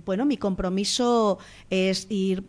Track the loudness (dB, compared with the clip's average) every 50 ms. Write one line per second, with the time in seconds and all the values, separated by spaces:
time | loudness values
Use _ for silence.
0 | -4 -4 -2 0 2 0 0 0 0 -2 -2 -2 -2 -2 -2 -2 -2 -2 0 0
1 | 2 4 4 4 4 2 2 0 -4 -20 -20 -20 -10 -4 -2 0 2 2 0 -2
2 | -4 -6 -4 -2 0 0 0 -2 -4